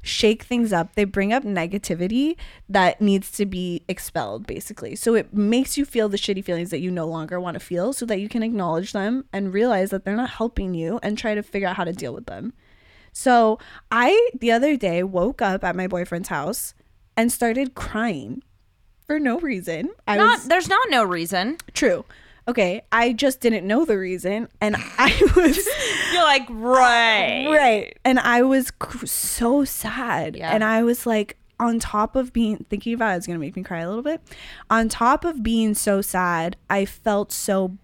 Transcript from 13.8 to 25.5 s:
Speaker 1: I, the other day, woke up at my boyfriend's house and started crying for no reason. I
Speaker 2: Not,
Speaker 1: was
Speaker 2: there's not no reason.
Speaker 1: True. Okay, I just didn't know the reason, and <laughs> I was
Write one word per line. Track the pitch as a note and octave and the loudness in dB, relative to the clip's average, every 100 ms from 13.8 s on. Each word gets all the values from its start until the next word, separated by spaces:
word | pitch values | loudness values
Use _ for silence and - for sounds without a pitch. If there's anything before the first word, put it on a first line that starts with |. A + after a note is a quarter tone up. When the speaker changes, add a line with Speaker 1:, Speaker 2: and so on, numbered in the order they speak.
| _ | _
Speaker 1:
I, | A3+ B3 G#4 A#4+ - | 0 4 4 4 0
the | A#3 | 2
other | A#3 C#4 C#4+ | 4 4 2
day, | F#3+ E3+ | 0 0
woke | F#3 F#3 F#3 - | 0 0 -2 0
up | G3+ F#3+ F#3+ | -2 0 -2
at | F3 | -2
my | F#3 | -2
boyfriend's | F3+ F3 E3+ F#3+ | -4 -4 -6 -4
house | D#3+ D3 A#3 - - _ _ _ - | -4 -4 -6 -8 -14 _ _ _ -2
and | A#3 | 0
started | - A#3 A#3 C#4 - | 0 -2 0 -4 -6
crying | - - A#3 D#3+ D#3+ C4 _ _ _ _ _ _ _ | -8 -4 -2 -4 -8 -12 _ _ _ _ _ _ _
for | D4+ | -2
no | C#4 B3+ | 0 0
reason. | E4 G#3 F3 E3 B3+ A4+ - | -2 -4 -6 -6 -6 -8 -2
I | D#4 | 4
Speaker 2:
Not, | G#4+ A#4 | 6 4
Speaker 1:
was | B3+ | 2
Speaker 2:
there's | F4 F4 | 2 4
not | G4 B4+ | 2 4
no | C4+ | 2
reason. | G#3 F3 E3 F#3 G3+ E4 - | 2 0 -2 -2 -2 -6 -8
Speaker 1:
True. | - B3 F3 - - - _ - | 0 2 0 -4 -20 -20 _ -4
Okay, | A#3+ F#3 G3 - | 0 2 0 0
I | A3+ A#3+ | 2 2
just | A3+ C#4 C4 | 2 0 2
didn't | A#3+ A3 F3+ | 0 0 2
know | A3 E4 | 2 2
the | G3+ | 0
reason, | F#3 F#3 F3 G#3 A#3+ _ | 0 -4 -4 -4 -6 _
and | G#3 G#3 - | -2 -2 -6
<laughs> | - | 2
I | C4+ - F#4+ - | 2 6 6 6
was | E4+ | 6